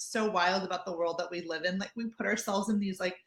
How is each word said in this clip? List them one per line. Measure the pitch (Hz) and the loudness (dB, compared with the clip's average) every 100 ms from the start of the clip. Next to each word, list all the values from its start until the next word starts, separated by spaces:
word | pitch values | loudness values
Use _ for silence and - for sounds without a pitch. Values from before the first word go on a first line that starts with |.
so | - 226 214 | -4 0 2
wild | 180 175 190 | 4 4 4
about | 185 180 190 | 0 -4 -4
the | 170 | 0
world | 170 170 | 0 0
that | 175 | -4
we | 175 | -6
live | 165 160 | -4 -2
in. | 175 190 | 0 -2
Like, | 196 233 | -4 -6
we | 226 | -6
put | - 202 | -4 -2
ourselves | 220 - 196 202 | 0 0 0 2
in | 208 | 2
these, | 196 185 | 0 0
like, | 185 180 | -2 -4